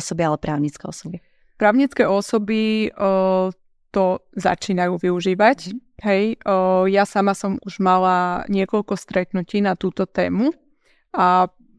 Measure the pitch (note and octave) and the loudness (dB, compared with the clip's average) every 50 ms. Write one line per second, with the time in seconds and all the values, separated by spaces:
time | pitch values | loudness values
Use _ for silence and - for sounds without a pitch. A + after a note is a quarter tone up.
0 | D#3 - F3 E3 E3+ D#3 D3+ D3+ - D#3 D3+ D3 D3 D3 - - - - - - | -4 -4 -4 -2 0 0 -2 -2 -4 -4 -4 -2 -4 -4 -6 -10 -14 -14 -14 -14
1 | - E3 F3 F3 - _ _ _ _ _ _ - A3 G#3 G#3+ B3+ C#4 C4+ - - | -14 -14 -14 -14 -16 _ _ _ _ _ _ 0 2 4 4 4 2 2 2 0
2 | B3 - G3 G3+ G3+ - - A3+ G#3 G3 A3 A3 A3 A3 A3 A3 G#3+ - - - | 2 2 2 0 0 -2 -2 -2 -2 -2 -2 0 0 0 0 0 -2 -4 -4 -2
3 | G3+ G3 F#3+ F#3+ F#3+ F#3+ F#3 F#3 F#3 F#3+ F#3 - _ _ _ _ _ _ - G3+ | 0 0 2 2 2 2 2 0 0 -2 -4 -10 _ _ _ _ _ _ -2 0
4 | F#3+ F#3 F#3 - - _ - - E3 F#3 F3 - - - F#3+ F3+ F3+ F3+ F#3 E3+ | 0 0 0 -2 -6 _ -10 -2 0 0 0 0 -2 -2 -2 0 0 0 -2 -2
5 | - F3+ F3+ F3 E3+ F#3+ F#3 F#3 G#3 A3+ C#4 - - F3+ G3+ B3+ - _ _ - | -2 -2 -2 0 -2 -2 0 4 4 4 4 2 -4 -10 -14 -14 -14 _ _ -6
6 | - G#3+ G3 F#3+ G#3 A3 A3+ - - G#3+ G3 F#3+ F#3 F#3 F#3 F#3 F#3 F#3+ F#3+ G3 | -2 0 0 2 0 0 -4 -4 -2 -2 0 2 2 2 2 2 2 4 4 2
7 | G3+ - - G3+ G3 G3 G3 - - G3 G3 - - G3 - - G3 F#3 F#3 F#3 | 2 2 0 0 0 2 0 0 -4 -4 -6 -6 -8 -10 -6 -2 2 2 4 4
8 | F#3 F#3 F#3 F3+ F3+ F3+ F3+ F3+ - - G3 F#3+ F#3+ - - G#3 G#3 - G3+ F#3 | 4 2 2 2 0 0 -2 -4 -4 -2 -2 -2 0 0 -2 -4 -2 -2 -6 -6
9 | - - - F#3 F3+ - - F#3 F3 - - G#3 G3+ G3 F#3 - - F#3 - - | -6 -4 -4 -4 -4 -2 -4 -6 -6 -2 -2 0 0 0 0 -2 -4 -4 -2 -4
10 | F#3+ - - - F3+ F3 F3 F#3 A#3 D4 E4 - _ _ _ _ _ _ _ _ | -4 -4 -2 -2 -2 0 0 0 0 -2 -2 -4 _ _ _ _ _ _ _ _
11 | _ _ - - F3+ F3+ F3+ F#3 F#3 F3+ - _ _ _ _ | _ _ -2 0 2 4 4 2 2 0 -4 _ _ _ _